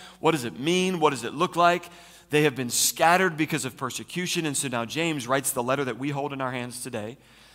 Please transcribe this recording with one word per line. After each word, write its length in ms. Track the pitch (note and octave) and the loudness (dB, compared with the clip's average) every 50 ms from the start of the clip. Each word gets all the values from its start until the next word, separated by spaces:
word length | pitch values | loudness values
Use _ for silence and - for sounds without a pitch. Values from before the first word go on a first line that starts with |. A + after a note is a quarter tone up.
| - - - - | -20 -20 -8 0
What 100 | - D#3 | 2 2
does 140 | D#3+ D3+ A#2+ | 2 2 0
it 120 | A2+ E2 | -4 -6
mean? 440 | F#2 C3 E3 F3 F3+ F#3 F#3+ F#3 E3+ | -4 0 2 2 2 2 2 2 2
What 80 | D#3 D3 | 2 2
does 160 | C#3 A#2+ A2+ | 2 2 -6
it 80 | A2 G2+ | -6 -2
look 240 | C#3+ F3 F3 E3 | 0 -2 0 2
like? 320 | E3+ F3 F3 F3 F3+ - - - - - - - - - - | 4 4 4 4 2 -2 -10 -20 -20 -20 -20 -20 -20 -8 0
They 140 | C#3+ D3+ D3+ | 2 4 4
have 120 | D3+ B2 | 4 2
been 140 | B2+ B2+ A#2+ | 0 -4 -2
scattered 680 | A2+ - - - - - E3 E3 F3 F#3 F#3+ F#3 D#3+ | 0 0 0 0 2 4 6 6 6 6 4 2 2
because 300 | D3 D#3 D3 E3 D3 - | 0 -2 0 0 -2 -2
of 100 | B2+ - | -4 -6
persecution, 720 | - C#3 B2 - - A2 - - F3 F3+ E3+ - F3 D#3+ | -6 -6 -6 -6 -8 -10 -8 -6 -4 -4 -2 -2 -2 -2
and 100 | D3+ C#3 | -2 -2
so 140 | - - C3+ | -2 -2 -2
now 160 | B2 A#2 A#2 | -2 -2 -4
James 420 | A2+ G#2 D3 E3 E3+ D#3+ C#3+ A2+ | -2 -2 -2 -2 -2 -2 -2 -2
writes 240 | A#2+ C3 C#3 C3+ - | 0 0 0 0 0
the 120 | - C3 A#2+ | -2 -2 0
letter 200 | B2 C3+ C3+ C#3+ | 0 0 0 0
that 140 | B2+ A2 | -4 -4
we 140 | A#2 C3+ D3 | -4 -4 -4
hold 200 | C#3 C#3+ C#3+ C#3+ | -4 -4 -4 -6
in 80 | C#3 C3+ | -6 -4
our 120 | C3+ B2+ | -6 -4
hands 300 | B2+ B2+ A#2+ B2 A#2 - | -4 -6 -8 -8 -10 -12
today 360 | - C3 A#2+ A2 G#2 G#2+ C3 - _ _ - - - - | -10 -8 -8 -8 -8 -8 -12 -14 _ _ -20 -20 -20 -20